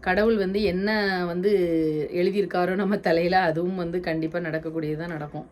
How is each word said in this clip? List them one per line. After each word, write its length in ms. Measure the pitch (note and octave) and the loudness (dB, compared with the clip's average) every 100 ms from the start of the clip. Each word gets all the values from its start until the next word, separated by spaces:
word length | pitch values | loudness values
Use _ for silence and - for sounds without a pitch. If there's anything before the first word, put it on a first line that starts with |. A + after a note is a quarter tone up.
கடவுள் 360 | F#3+ F#3 G#3+ A3+ | 2 2 4 4
வந்து 260 | F#3 G3 | 2 2
என்ன 260 | G#3 F3+ G3+ A3 G3 F#3 F3 | 0 2 0 0 0 0 -2
வந்து 260 | F3 F#3+ G3+ F3 E3 D#3+ D3+ D3+ | 0 2 4 4 2 2 0 -2
எழுதியிருக்காரோ 600 | - F#3+ G3 F3+ F3+ F3+ F#3+ | 0 0 0 -2 0 0 0
நம்ம 220 | G3 G3+ | 0 0
தலையில, 440 | F#3+ E3 F3 F#3 | 2 2 4 2
அதுவும் 340 | F3+ D#3 F3 F#3 | 2 0 -2 -2
வந்து 240 | E3+ F3+ | -4 -4
கண்டிப்பா 400 | F3 D#3+ D#3+ F3 | -2 -2 -2 -4
நடக்கக்கூடியது 580 | E3+ D#3+ D#3+ D#3+ D3+ D3+ | -4 -6 -6 -6 -4 -6
தான் 120 | F3 | -6
நடக்கும். 380 | D#3+ D3 D3 - | -8 -8 -10 -14